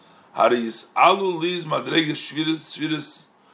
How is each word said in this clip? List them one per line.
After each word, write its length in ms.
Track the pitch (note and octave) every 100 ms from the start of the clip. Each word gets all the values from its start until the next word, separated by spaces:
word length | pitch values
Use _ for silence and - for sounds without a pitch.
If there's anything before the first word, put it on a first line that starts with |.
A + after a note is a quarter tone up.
| _ - _
Haris 580 | - A2+ B2 A2+ A2 -
Alu 440 | - D#3+ G3 F#3+ E3+
Liz 260 | E3+ F3
Madreges 540 | D#3 C#3 C3 D#3+ D3+ D3
Shviris 580 | - C#3 D#3 D#3+ - -
Shviris 500 | D#3 D3+ C#3+ - - _ _